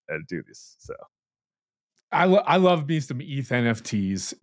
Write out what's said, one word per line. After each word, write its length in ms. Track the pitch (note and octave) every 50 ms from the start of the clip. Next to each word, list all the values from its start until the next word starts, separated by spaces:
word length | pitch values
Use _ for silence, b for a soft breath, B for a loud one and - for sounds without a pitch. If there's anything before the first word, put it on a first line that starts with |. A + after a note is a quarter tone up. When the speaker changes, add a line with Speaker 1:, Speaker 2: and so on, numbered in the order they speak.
| _ -
Speaker 1:
and 160 | D#2+ D#2 D#2 -
do 140 | F2+ D2+ - _
this. 280 | - - - - _ _
So. 140 | - - - - - _ _ _ _ _ _ _ _ _ _ _ _ _ _ _ _ _ _ _ _ -
Speaker 2:
I 140 | - D#3+ F3
lo-, 180 | F#3 F#3 G3+ -
I 120 | - E3 F#3
love 300 | F#3 F3+ F3 E3 C#3+ D3
me 120 | E3 D#3
some 220 | C3+ - C3 B2
eth 300 | - - C3 C#3 B2+ - B2
N 140 | B2 A#2+ A#2
F 160 | A2+ A2 -
Ts. 500 | - A#2 G#2 F#2+ F#2+ G2 F#2 - - - -